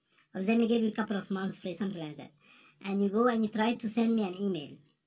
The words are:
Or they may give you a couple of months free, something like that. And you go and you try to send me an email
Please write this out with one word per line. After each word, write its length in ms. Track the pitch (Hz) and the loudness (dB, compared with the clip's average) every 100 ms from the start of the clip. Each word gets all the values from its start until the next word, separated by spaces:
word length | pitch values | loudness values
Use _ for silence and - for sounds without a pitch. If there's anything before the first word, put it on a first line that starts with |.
| _ _ _ 185 | _ _ _ -4
Or 80 | |
they 120 | 190 233 | 2 4
may 120 | 226 | 4
give 140 | 233 | 4
you 80 | 220 | 2
a 40 | |
couple 240 | 220 214 202 | 0 -2 -2
of 140 | - | -4
months 280 | 190 190 - | -4 -4 -6
free, 140 | 185 | -8
something 280 | 170 190 165 | -4 -4 -4
like 160 | 151 143 | -8 -8
that. 140 | 127 _ _ - - _ 196 | -16 _ _ -20 -20 _ -4
And 160 | 196 | 0
you 80 | 202 | 2
go 180 | 208 247 | 4 4
and 160 | 226 | 4
you 60 | 214 | 0
try 240 | 214 226 - | 0 0 0
to 140 | 214 | -2
send 260 | 226 226 226 | 0 2 2
me 80 | |
an 120 | 190 185 | 0 -2
email 380 | 202 170 131 139 _ _ | -2 -2 -6 -16 _ _